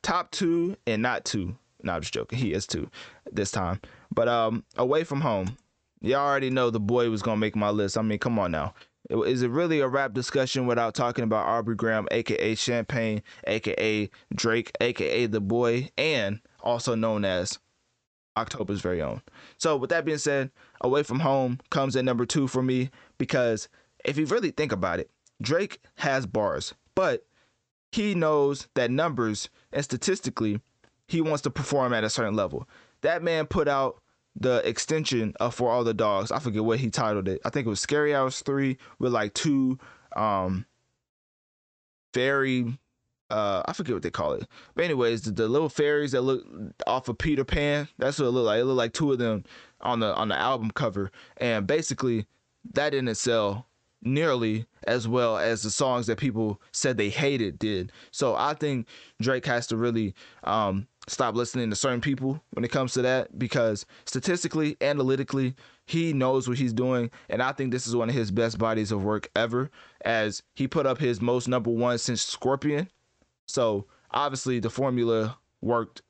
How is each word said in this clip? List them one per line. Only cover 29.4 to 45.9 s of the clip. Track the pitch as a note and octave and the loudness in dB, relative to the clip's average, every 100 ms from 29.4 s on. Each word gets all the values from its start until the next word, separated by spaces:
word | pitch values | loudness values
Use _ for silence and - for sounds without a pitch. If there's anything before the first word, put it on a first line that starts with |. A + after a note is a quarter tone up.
| - _ _ | -8 _ _
and | C#3 | -6
statistically, | C#3+ B2+ - F#3+ - A#2+ A2 G#2 _ _ _ _ _ | -4 -2 0 0 -2 -2 -2 -2 _ _ _ _ _
he | E3+ | 0
wants | D#3 D3 | 0 0
to | C#3 | -2
perform | A#2+ C3 C#3+ B2+ | -4 0 2 2
at | A#2 G#2+ | 2 0
a | |
certain | - A2+ G#2+ | 0 0 0
level. | F#2 C2+ - - - _ | 0 -4 -10 -20 -20 _
That | - E3+ | 0 0
man | E3+ D#3+ D3+ | 0 0 0
put | F#3 D3 | 0 2
out | C#3 C3+ - _ _ _ - | 2 0 -2 _ _ _ -2
the | A#2+ A#2+ - | 2 2 2
extension | A#2 - D#3 D3+ B2 A2 - | -2 -2 -2 0 0 0 0
of | A#2+ | -4
For | A#2+ B2+ | 0 2
All | A#2+ | 2
the | A#2 | 2
Dogs. | G#2+ G#2+ G2+ G#2+ | 2 2 2 0
I | - | -2
forget | C3 G#2+ | -2 0
what | A2 A#2 | 0 0
he | B2 | 0
titled | - A2+ G#2 F#2+ | 0 0 0 -2
it. | F#2 - | -4 -4
I | |
think | C#3+ A#2 | -2 -2
it | |
was | G2+ | -4
Scary | - D3 D3 C#3+ | 0 2 2 2
Hours | C3 B2+ | 0 -2
three | - C#3 C3+ B2+ - - | -2 0 0 -2 -10 -4
with, | B2+ | 0
like, | A#2+ G#2+ - | 0 -2 -2
two, | D#3+ C#3 C3 C3 - - _ - | 0 2 2 -2 -8 -20 _ -2
um, | A2 G2+ F#2 F#2 - _ _ _ _ _ _ _ _ _ _ _ _ _ _ B2+ | 0 0 0 -2 -6 _ _ _ _ _ _ _ _ _ _ _ _ _ _ 0
very, | C3 C#3 C3+ B2+ A#2 C3+ _ _ _ _ _ | 2 2 2 0 -2 -6 _ _ _ _ _
uh, | G#2+ G#2 F#2+ | 0 0 0
I | - | -2
forget | - E3+ | -6 -4
what | G#2 | -2
they | E2+ | -2
call | - D2+ | -2 -2
it. | D2 - - - | -2 -6 -16 -10
But | - F3 | -2 0
anyways, | C#3 A#2 A2+ | 2 2 2
the, | C#3+ | -2
the | F3+ A2 | 0 2
little | C3+ D#3+ | 2 0
fairies | - D3 | 2 2